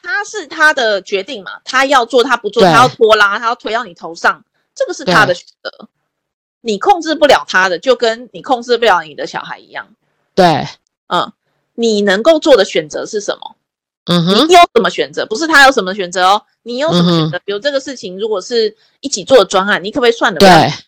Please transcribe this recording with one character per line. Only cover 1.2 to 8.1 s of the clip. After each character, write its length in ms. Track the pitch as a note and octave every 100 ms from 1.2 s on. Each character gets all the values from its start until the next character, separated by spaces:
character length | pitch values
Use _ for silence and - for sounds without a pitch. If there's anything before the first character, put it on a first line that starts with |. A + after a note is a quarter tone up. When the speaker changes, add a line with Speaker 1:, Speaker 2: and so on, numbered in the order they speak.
Speaker 1:
定 220 | G3 A#3+
嘛， 80 | F3+ G#2
他 220 | - B3+
要 220 | C#4 C#4 A#3
做 180 | C4
他 100 | B3+
不 140 | A#3+ G#3
做， 140 | A#3
Speaker 2:
对。 100 | F#3
Speaker 1:
他 60 | A3
要 100 | B3+
拖 260 | - A3 G#3+
拉， 220 | G3+ G#3
他 60 |
要 100 | A#3
推 200 | A#3+ A#3
到 100 | A3
你 80 | A3+
头 220 | E3+ F3
上， 280 | E3+ A3 D#3+ _ _ _
这 120 | - C5
个 80 |
是 100 | -
他 220 | A3 F3+ G3
的 80 |
选 100 | F3+ - _
择。 80 | -
Speaker 2:
对。 180 | _ - _ _ _ _ _ _ _
Speaker 1:
你 160 | A#3 G3+
控 220 | E4+ F4+
制 120 | D#4
不 120 | D#4+ D4
了 180 | F3 D3
他 220 | F#3+ F#3+
的， 100 | E3+
就 160 | C4
跟 360 | A#3 A#3